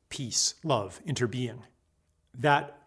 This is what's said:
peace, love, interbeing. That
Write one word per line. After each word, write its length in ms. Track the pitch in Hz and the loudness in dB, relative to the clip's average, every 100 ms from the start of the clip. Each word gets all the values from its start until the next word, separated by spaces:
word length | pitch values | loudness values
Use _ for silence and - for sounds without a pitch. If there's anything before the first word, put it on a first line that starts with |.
| _ | _
peace, 460 | - 123 - - - | -10 -4 -2 -2 -2
love, 380 | 160 123 98 - - | 0 0 0 -8 -6
interbeing. 520 | 127 120 123 123 123 - _ _ _ _ _ _ | -2 0 0 -6 -8 -18 _ _ _ _ _ _
That 440 | 127 147 151 - - | 0 4 4 2 -10